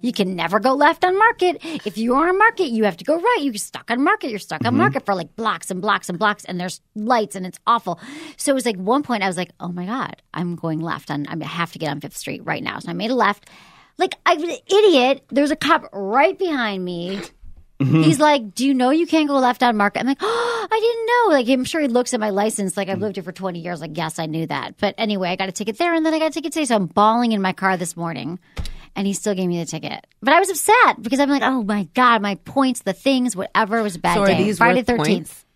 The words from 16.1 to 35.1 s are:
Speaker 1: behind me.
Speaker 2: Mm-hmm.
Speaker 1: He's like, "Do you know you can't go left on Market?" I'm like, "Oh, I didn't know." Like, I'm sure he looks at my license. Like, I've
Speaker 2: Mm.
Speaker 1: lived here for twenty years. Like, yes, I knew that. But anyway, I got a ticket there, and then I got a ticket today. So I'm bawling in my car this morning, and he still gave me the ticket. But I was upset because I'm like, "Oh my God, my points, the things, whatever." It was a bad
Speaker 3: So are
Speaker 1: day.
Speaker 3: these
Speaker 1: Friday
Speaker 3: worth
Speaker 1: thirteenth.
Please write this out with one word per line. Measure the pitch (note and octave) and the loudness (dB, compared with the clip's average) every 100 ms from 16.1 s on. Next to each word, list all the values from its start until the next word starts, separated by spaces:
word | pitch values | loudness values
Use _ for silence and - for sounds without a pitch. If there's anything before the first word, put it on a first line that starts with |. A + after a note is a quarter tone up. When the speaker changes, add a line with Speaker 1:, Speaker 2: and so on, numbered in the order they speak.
| A#3 D#4 - | 2 2 2
Speaker 1:
behind | F#4+ D4 A3+ G3 | -2 -2 -2 -4
me. | F3+ F3 F3 G3 E3+ _ - - - _ | -6 -6 -6 -8 -10 _ -20 -20 -20 _
Speaker 2:
Mm-hmm. | C#3 D#3 | 2 4
Speaker 1:
He's | D#3 G3 | 4 6
like, | D4+ C#4+ G#3+ | 4 4 0
"Do | - | -4
you | C4 | 0
know | C4+ B3 | 2 4
you | D#4 E4+ | 2 2
can't | D#4+ D4+ | 2 2
go | C#4+ | 2
left | B3+ B3 | 2 2
on | A#3+ G#3+ | 2 2
Market?" | G3+ - | 0 0
I'm | A#3+ | -2
like, | C#4 | -2
"Oh, | G4+ A#4 A#4+ A#4 G#4 | -2 -2 -2 -4 -2
I | A4 | 0
didn't | A4 A#4 A4+ | 0 0 0
know." | B4 A4+ D4 | 2 4 4
Like, | A3+ | 2
I'm | C4 | 0
sure | B3+ E4 | 0 -2
he | C#4+ | 0
looks | A#3 B3 | 0 0
at | B3 | -2
my | G#3+ | -2
license. | G3 G#3+ A3+ G3 F#3+ | 0 -2 -2 -4 -4
Like, | F#3+ | -4
I've | G3 | -4
Speaker 2:
Mm. | |
Speaker 1:
lived | G#3+ G3 | -4 -6
here | |
for | F3 | -10
twenty | E3+ F#3+ E3+ | -8 -8 -8
years. | E3+ F3 | -8 -8
Like, | D#3+ D#3 | -8 -6
yes, | D#3 - | -6 -4
I | D#3+ | -6
knew | D#3 E3 | -4 -4
that. | C#3 B2 - | -4 -6 -4
But | G3+ - | -4 -2
anyway, | A3 G#3 F3+ | -4 -2 -2
I | F#3 | -2
got | F#3+ | -4
a | |
ticket | - G3+ G#3+ | -4 -6 -2
there, | F4 | 0
and | E4 D#4+ | 2 0
then | |
I | D#4 | 0
got | D#4+ | -2
a | |
ticket | D#4 D#4 | -4 -6
today. | D#4 C#4+ | -4 0
So | A3+ | 0
I'm | F3 | 0
bawling | - G#3 A3+ A#3+ | 4 4 4 2
in | A3 | 0
my | F#3+ | 0
car | F#3 F#3+ F#3 | 0 0 0
this | F3 - | -4 -6
morning, | E3+ D#3 C#3+ F3+ _ - - - - | -8 -6 -8 -10 _ -12 -10 -10 -14
and | - G3 | -4 -4
he | |
still | G3 - | -2 -2
gave | F#3+ F3+ | -2 0
me | F3 | -2
the | E3 | -4
ticket. | D#3+ C#3+ - - _ | -8 -8 -12 -14 _
But | A3+ | 4
I | D#4+ | 4
was | F#4 | 4
upset | E4+ - A4+ G4+ - | -2 4 6 6 4
because | A3 C4 | -2 0
I'm | C#4 | 2
like, | C#4+ | 2
"Oh | - C4 | 2 0
my | G3+ G#3 F3+ | -2 -2 -2
God, | - B3+ A3+ | 2 4 4
my | G3+ G3 | 2 -6
points, | - - C4 A#3+ | -4 0 0 0
the | - | -4
things, | F#3+ C4+ C4 B3 | -2 0 2 0
whatever." | F3+ - - G#3+ A3+ | -4 -4 -2 0 0
It | |
was | G#3+ F3 | -2 -2
a | |
bad | F3 | 0
Speaker 3:
So | F#3+ | 2
are | G3 | 4
Speaker 1:
day. | F3+ | 4
Speaker 3:
these | G3 G3+ | 2 4
Speaker 1:
Friday | A#3 F3+ | 4 4
Speaker 3:
worth | A#3+ | 2
Speaker 1:
thirteenth. | A#3+ D3+ | 0 2